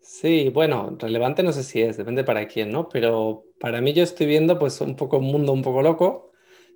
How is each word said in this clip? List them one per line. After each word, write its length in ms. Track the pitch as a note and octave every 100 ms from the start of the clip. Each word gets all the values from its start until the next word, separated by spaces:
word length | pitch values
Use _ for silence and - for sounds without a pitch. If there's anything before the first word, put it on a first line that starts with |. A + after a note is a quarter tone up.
Sí, 480 | - - D#3+ E3 C3+
bueno, 460 | C3+ D#3+ B2 G2 -
relevante 440 | A2+ A#2 B2 -
no 80 | F#3
sé 120 | C#3+
si 180 | C3 -
es, 140 | A2+ G#2+
depende 260 | G#2 B2+
para 240 | B2+ G#2+ G#2+
quién, 240 | A2+ G#2+
¿no? 180 | B2+ E3+
Pero 560 | C3 A#2 A2+ A2 A2 - _
para 220 | A#2+ A#2
mí 120 | C3
yo 100 | D3+
estoy 220 | E3+ - D3+
viendo, 320 | D3+ D#3+ F3
pues, 240 | C#3+ -
un 140 | C#3+ C3
poco 220 | C3+ C#3
un 60 | C3+
mundo 260 | D3 C#3+
un 80 | C3+
poco 200 | C3 C3
loco, 480 | D3+ E3 F3+ - - _ _ _ _